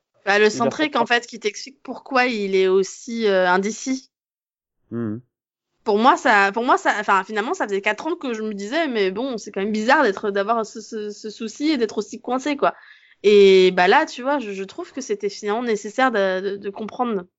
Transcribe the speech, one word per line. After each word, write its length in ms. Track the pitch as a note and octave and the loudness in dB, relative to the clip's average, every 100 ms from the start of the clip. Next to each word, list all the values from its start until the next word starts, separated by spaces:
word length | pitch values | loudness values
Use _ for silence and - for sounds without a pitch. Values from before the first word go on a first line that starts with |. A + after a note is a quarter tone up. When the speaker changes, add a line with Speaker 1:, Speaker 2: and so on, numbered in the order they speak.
| _ _ G3+ | _ _ 0
Speaker 1:
Bah, 120 | G3+ | 4
le 60 | |
Speaker 2:
il 40 | G#3+ | 4
leur 40 | |
Speaker 1:
centric, 400 | B3 A#3+ - D4+ | 2 -2 -2 -2
Speaker 2:
fait 60 | D4 | -2
Speaker 1:
en 80 | A#3 | 0
fait, 200 | A#3+ A#3+ | -2 -2
qui 140 | A3+ | -8
t'explique 420 | G#3 G#3 - - | -8 -8 -12 -18
pourquoi 440 | - A#3 - C4 B3 | -14 -14 -4 0 0
il 280 | A3 G3 | 0 0
est 140 | F#3+ F#3+ | 2 4
aussi, 580 | F#3+ F#3+ - - A#3 G#3+ | 2 0 -6 -10 -4 0
euh, 220 | F#3+ F3+ | 2 4
indécis. 600 | F3+ G3 A3+ C4 C4 - _ _ _ _ _ _ _ _ | 2 0 -6 -6 -8 -8 _ _ _ _ _ _ _ _
Speaker 3:
Mhm. 300 | A2+ A2+ A2 - _ _ _ _ _ | -8 -6 -8 -12 _ _ _ _ _
Speaker 1:
Pour 140 | - G#3 | -2 2
moi, 180 | B3 E4 | 4 2
ça, 340 | C4+ G#3 G3 | 4 4 2
pour 120 | G3+ | 0
moi, 140 | B3 F4+ | 0 2
ça, 160 | D#4 G#3+ | 0 -2
enfin, 260 | G#3 F#3+ | 0 0
finalement, 280 | F#3+ G#3+ A#3 | 0 -4 -4
ça 100 | F#4 B3 | -4 -4
faisait 160 | G3 | -4
quatre 240 | G#3+ G#3+ D#4+ | -2 -4 -4
ans 100 | F4 | -6
que 160 | C4+ | -6
je 80 | A3 | -6
me 120 | A3 | -6
disais, 340 | G3+ G3+ D4 D#4+ | -8 -6 -4 -2
mais 220 | A3+ F#3+ | 0 -2
bon, 260 | F#3+ C4+ A3+ | -2 -6 -8
c'est 160 | - | -10
quand 80 | - | -6
même 120 | G3+ | -4
bizarre 300 | G#3+ G#3+ D4+ | -2 2 2
d'être, 280 | B3+ F#3+ G#3+ | 2 0 -2
d'avoir 340 | G3+ G3 A#3 | -2 -2 -2
ce, 160 | G#3+ A3+ | -4 -8
ce, 300 | G#3+ A3 G#3 | -12 -10 -10
ce 200 | G3+ A3 | -10 -14
souci 400 | - A3+ - D4 | -10 -10 -4 -2
et 60 | D4 | 0
d'être 200 | A3 - | -2 -4
aussi 220 | G3+ G#3+ | -8 -10
coincé, 360 | - B3+ D4 C#4 | -6 -4 -4 -2
quoi. 180 | F3 - - - _ _ | -2 -2 -10 -20 _ _
Et 480 | G3+ G#3 G3 F#3+ F#3 | 6 8 10 8 6
bah 160 | F#3 F3+ | 4 4
là, 160 | B3 D4+ | 4 2
tu 160 | - | -4
vois, 160 | B3 C#4+ | -4 -2
je, 140 | G#3+ | -4
je 120 | F#3+ | -8
trouve 280 | F#3+ - F4+ | -10 -12 -12
que 80 | - | -10
c'était 280 | C4 G#3 G3+ | -6 -4 -6
finalement 320 | - G#3 G#3+ | -6 -4 -4
nécessaire 480 | B3 G#3 G#3+ A3+ C4 | -2 -4 -4 0 0
de, 300 | A3+ G3 F#3 | 2 0 -2
de, 160 | G3 G3+ | -4 -8
de 140 | G3+ | -10
comprendre 540 | G3 G#3+ - B3 G3+ F3+ | -10 -8 -6 -4 -4 -6